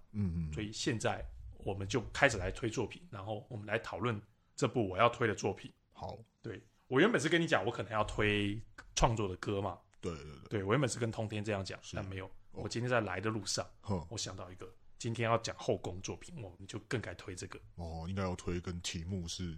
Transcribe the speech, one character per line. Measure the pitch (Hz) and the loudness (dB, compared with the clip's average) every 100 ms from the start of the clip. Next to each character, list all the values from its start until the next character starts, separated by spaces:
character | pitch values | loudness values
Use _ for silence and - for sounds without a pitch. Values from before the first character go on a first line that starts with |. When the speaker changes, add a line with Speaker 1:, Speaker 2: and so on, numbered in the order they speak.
| - | -6
Speaker 1:
嗯， | 104 95 82 78 | 0 0 0 -2
嗯。 | |
Speaker 2:
所 | 76 | -2
以 | 107 | -4
现 | - 160 107 | -2 0 2
在 | 117 98 - - - - | 0 0 -6 -10 -12 -6
我 | - | -4
们 | 98 98 | -2 0
就 | 123 101 | 0 0
开 | - 139 | 4 6
始 | 107 | 6
来 | 92 | -2
推 | - 113 | -2 -2
作 | 127 101 | 0 -2
品， | - - | -4 -12
然 | 101 | -10
后 | 101 107 - | -6 -6 -6
我 | 107 | -10
们 | 104 | -2
来 | 113 | -2
讨 | - 87 | -2 -2
论 | 120 107 - _ _ | 0 0 -6 _ _
这 | - 127 | 0 2
部 | 123 95 | 2 2
我 | 92 | 6
要 | 117 | 6
推 | - 113 | 6 2
的 | |
作 | 98 104 | 2 0
品。 | 90 - - _ | -2 -8 -20 _
Speaker 1:
好。 | - - - - _ | -12 -10 -10 -16 _
Speaker 2:
对， | 113 101 - _ - | -10 -10 -14 _ 2
我 | 131 | 6
原 | 196 | 8
本 | 147 | 6
是 | 147 | 4
跟 | 165 | 4
你 | 160 | 6
讲 | 113 | 4
我 | 104 | 4
可 | 123 | 0
能 | 107 | 0
要 | 110 | 2
推 | 101 - 107 104 101 107 - - - | 2 4 4 4 2 -2 -6 -16 -8
创 | - 143 113 | 4 4 4
作 | 98 | 0
的 | 92 | -2
歌 | - 98 | -2 0
嘛。 | 98 87 - - | -2 -4 -12 -8
Speaker 1:
对， | 92 | -6
对， | 78 | -6
对。 | 76 67 - | -10 -14 -4
Speaker 2:
对， | 107 | -2
我 | 95 | 4
原 | 127 | 4
本 | 123 | 4
是 | 113 | 0
跟 | 113 | -2
通 | 110 104 | -2 -2
天 | 107 | -2
这 | 104 | 0
样 | 101 | -2
讲， | 95 101 | -2 -8
Speaker 1:
是。 | - | -8
Speaker 2:
但 | 113 | -6
没 | 95 95 | -6 -6
有， | 92 - - | -8 -12 -14
Speaker 1:
哦。 | 95 | -8
Speaker 2:
我 | 101 | -4
今 | 117 | -2
天 | 123 | 2
在 | 120 | 2
来 | 101 90 | 2 0
的 | 107 | -2
路 | 110 95 | -2 -2
上， | - - - | -2 -4 -8
Speaker 1:
哼。 | - 92 - | -2 -2 -2
Speaker 2:
我 | 107 | -6
想 | 101 92 | -6 -8
到 | 90 | -12
一 | 90 | -12
个， | 92 - - - | -16 -16 -20 -6
今 | 117 | -4
天 | 117 113 | 0 4
要 | 117 | 4
讲 | - - | 2 -2
后 | - 98 | 0 0
宫 | 98 90 | -2 -6
作 | 101 87 | -6 -8
品， | - 170 | -10 -10
我 | 98 90 | -12 -12
们 | 98 | -12
就 | 110 - | -12 -4
更 | 117 | -2
该 | 95 | -2
推 | 87 - 90 | -8 -10 -10
这 | 90 | -10
个。 | - - - | -12 -14 -8
Speaker 1:
哦， | 82 82 82 | -6 -6 -4
应 | 98 | 0
该 | |
要 | 92 | 0
推 | 90 - 87 | -2 -2 -2
跟 | 92 87 | -4 -4
题 | - 90 | -4 -4
目 | 82 95 82 | -4 -4 -4
是 | - 87 | -4 -4